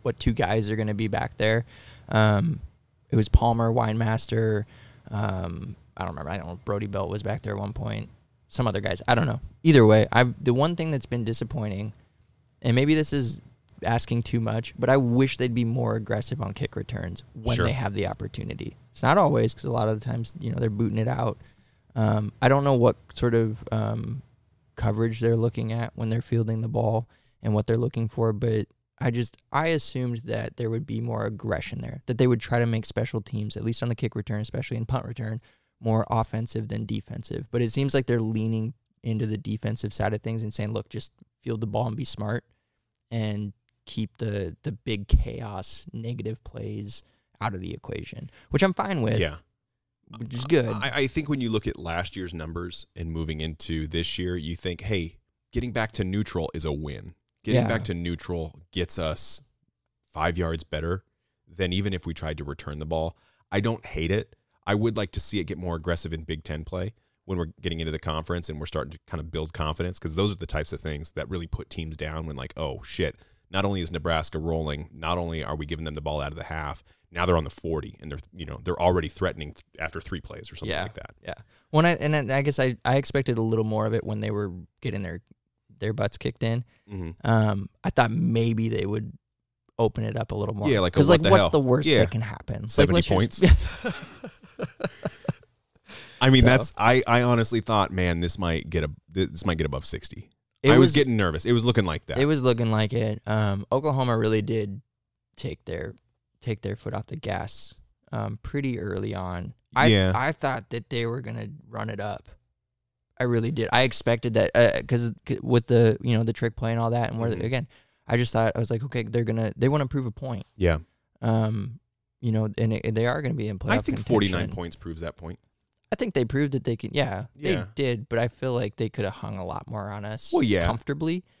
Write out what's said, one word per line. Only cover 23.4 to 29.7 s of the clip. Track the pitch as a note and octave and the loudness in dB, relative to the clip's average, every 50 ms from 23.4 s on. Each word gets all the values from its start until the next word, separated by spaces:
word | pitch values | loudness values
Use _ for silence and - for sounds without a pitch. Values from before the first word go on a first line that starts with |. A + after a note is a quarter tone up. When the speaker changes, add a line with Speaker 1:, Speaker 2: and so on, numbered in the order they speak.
| A2+ A2 A2 - B2+ - | 2 2 -2 -4 -6 -4
Speaker 1:
um, | A#2 G#2+ G#2+ A2 A2 A2 A2 A2 A2+ C3 - _ _ _ _ _ _ _ _ _ _ | -4 -2 -2 -2 -4 -4 -6 -6 -8 -10 -10 _ _ _ _ _ _ _ _ _ _
coverage | - - G#2+ G#2 G#2+ A2+ A#2 A2+ A2+ | -2 0 0 2 2 0 0 0 0
they're | A#2+ A#2 A#2 | 2 2 4
looking | A2+ A2+ A#2 - - A#2 A2 A2 | 4 2 0 0 -2 -4 -4 -2
at | A#2 A#2 A#2 - | -4 -4 -6 -6
when | - A2+ A2 | -4 -2 -2
they're | A2 A#2 - | 0 -2 -2
fielding | - A#2 A#2 A2+ A2 A2+ A2+ | 0 0 0 2 2 0 -2
the | A2+ A2+ | -2 -2
ball | A2+ A2+ A2+ G#2+ A2+ A2+ A#2 - _ _ _ _ _ _ - | 0 0 2 2 2 0 -2 -4 _ _ _ _ _ _ -2
and | A2 G#2+ | 0 2
what | G#2+ G#2+ | 2 2
they're | - A2+ | 2 0
looking | A#2 B2 A#2 - A#2 A2+ A2 | 0 0 0 -2 -2 -4 -4
for, | - A#2+ A2+ A2+ G#2+ | -2 0 0 0 0
but | G2+ B2 A#2 A2 G#2+ G2 - _ _ _ _ _ - | 0 0 0 0 0 -2 -4 _ _ _ _ _ -4
I | B2+ B2 A#2 | -2 0 0
just, | A#2+ A#2+ - - - _ - - | 0 -2 -4 -6 -14 _ -4 -2
I | C#3+ D#3+ | 0 2
assumed | E3 | 2